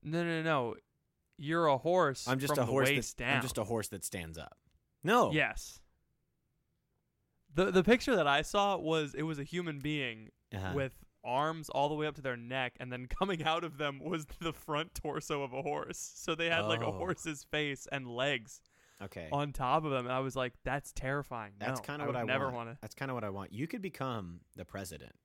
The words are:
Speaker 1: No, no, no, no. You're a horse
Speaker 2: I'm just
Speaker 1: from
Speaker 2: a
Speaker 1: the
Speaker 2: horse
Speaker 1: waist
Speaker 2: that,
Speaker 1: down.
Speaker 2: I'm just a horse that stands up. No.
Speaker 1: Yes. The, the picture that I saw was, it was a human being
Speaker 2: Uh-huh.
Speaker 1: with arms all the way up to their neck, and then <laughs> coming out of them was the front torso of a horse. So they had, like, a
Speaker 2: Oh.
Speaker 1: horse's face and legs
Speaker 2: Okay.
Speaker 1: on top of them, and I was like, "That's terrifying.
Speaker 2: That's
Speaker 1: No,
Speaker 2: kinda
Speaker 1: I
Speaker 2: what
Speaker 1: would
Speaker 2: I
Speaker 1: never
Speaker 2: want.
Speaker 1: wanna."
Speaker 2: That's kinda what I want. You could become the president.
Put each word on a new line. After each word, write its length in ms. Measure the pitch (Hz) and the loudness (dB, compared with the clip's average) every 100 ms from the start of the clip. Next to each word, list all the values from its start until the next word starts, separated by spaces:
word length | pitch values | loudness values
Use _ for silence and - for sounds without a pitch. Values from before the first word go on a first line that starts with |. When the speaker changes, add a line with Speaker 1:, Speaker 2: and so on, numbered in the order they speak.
Speaker 1:
No, 200 | 147 165 | -2 -2
no, 80 | 170 | 0
no, 120 | 165 | 0
no. 320 | 160 151 120 - _ _ _ _ _ - | 2 2 2 -4 _ _ _ _ _ -10
You're 280 | 143 165 165 | 0 4 6
a 100 | 135 | 6
horse 500 | 160 180 156 131 - | 6 6 6 2 0
Speaker 2:
I'm 100 | 131 | 0
just 160 | 135 | 2
Speaker 1:
from 100 | 143 | 2
Speaker 2:
a 20 | 117 | 4
Speaker 1:
the 40 | |
Speaker 2:
horse 180 | 131 135 | 6 6
Speaker 1:
waist 260 | 143 110 - | 4 0 -6
Speaker 2:
that, 80 | |
Speaker 1:
down. 120 | 123 139 | 0 0
Speaker 2:
I'm 60 | |
just 140 | 127 - | 0 -2
a 80 | |
horse 240 | 104 113 101 | 0 0 -2
that 160 | 98 | -6
stands 320 | - 98 82 80 | -8 -6 -8 -10
up. 220 | 76 - _ _ _ _ | -14 -16 _ _ _ _
No. 300 | 156 233 160 | 4 6 6
Speaker 1:
Yes. 480 | 151 131 - - - - _ _ _ _ _ _ _ _ _ _ _ _ _ _ _ _ | 4 2 0 -10 -16 -20 _ _ _ _ _ _ _ _ _ _ _ _ _ _ _ _
The, 160 | 143 190 | 2 6
the 120 | 180 | 6
picture 320 | 185 247 - 220 | 8 6 6 4
that 100 | 147 | 6
I 160 | 139 | 4
saw 340 | 156 208 202 190 | 4 2 4 2
was, 380 | 156 160 147 | 2 2 0
it 80 | - | -2
was 160 | 156 151 | -2 -2
a 60 | |
human 340 | 139 175 175 147 | -4 -4 -4 -4
being 500 | 147 151 131 110 110 _ _ | -2 -2 -2 -4 -14 _ _
Speaker 2:
Uh-huh. 180 | 101 95 | -6 -2
Speaker 1:
with 180 | 135 131 - - _ | -2 -2 -6 -20 _
arms 460 | - 123 156 165 151 | -2 0 0 -2 -4
all 180 | - 143 | 0 0
the 60 | |
way 120 | 151 151 | 0 -2
up 80 | 143 | -2
to 60 | |
their 140 | 135 123 | -4 -4
neck, 380 | 117 131 127 - | -4 -2 -2 -4
and 140 | 127 | -8
then 140 | 123 127 | -8 -6
<laughs> 0 | |
coming 360 | - 190 175 | -2 0 2
out 220 | 156 165 | 2 0
of 140 | 170 139 | -2 -4
them 220 | 147 139 | -4 -4
was 220 | 151 170 147 - | -4 -4 -6 -6
the 120 | 170 | -6
front 420 | 156 - 147 165 | -6 -2 -2 -2
torso 480 | - 151 147 - 147 | -6 -4 -4 -2 -2
of 120 | 139 | -2
a 80 | 127 | -4
horse. 500 | 147 147 - - - | -2 -2 -4 -8 -10
So 200 | - - | -8 -4
they 160 | 160 165 | 0 2
had, 160 | 165 - | 2 2
like, 160 | 220 | 2
a 40 | 113 | 0
Speaker 2:
Oh. 60 | |
Speaker 1:
horse's 520 | 95 - 175 165 147 - | -2 -2 -2 -4 -8 -4
face 380 | 151 147 139 - | -2 -2 -4 -6
and 160 | 139 127 | -6 -6
legs 540 | 120 135 135 107 - _ _ _ _ | 0 0 0 -4 -20 _ _ _ _
Speaker 2:
Okay. 260 | 98 - 80 | -12 -10 -4
Speaker 1:
on 220 | 143 147 | -2 -2
top 320 | 131 127 151 | -2 2 2
of 60 | 156 | 2
them, 160 | 135 123 | -2 0
and 60 | |
I 80 | 131 | -2
was 140 | 135 127 | -2 -2
like, 180 | 127 - | -4 -4
"That's 260 | 127 139 - | -4 -4 -6
terrifying. 600 | - 131 139 139 120 107 98 | -8 -4 -4 -4 -8 -10 -6
Speaker 2:
That's 220 | 104 131 | -4 -4
Speaker 1:
No, 40 | |
Speaker 2:
kinda 200 | 104 147 | -4 -6
Speaker 1:
I 20 | 147 | -2
Speaker 2:
what 80 | |
Speaker 1:
would 60 | 127 | -2
Speaker 2:
I 20 | |
Speaker 1:
never 200 | 113 131 135 | 0 0 0
Speaker 2:
want. 100 | 123 | -2
Speaker 1:
wanna." 220 | 117 120 | -6 -10
Speaker 2:
That's 140 | 110 | -14
kinda 180 | - 135 | -6 -4
what 120 | 127 | -2
I 40 | 107 | -4
want. 240 | 98 95 | -6 -8
You 140 | 101 160 | -6 -6
could 160 | 247 | -4
become 580 | 190 - 131 117 90 85 _ | -8 -4 -4 -4 -6 -12 _
the 100 | - | -16
president. 500 | 90 98 92 78 67 - | -10 -8 -8 -10 -16 -20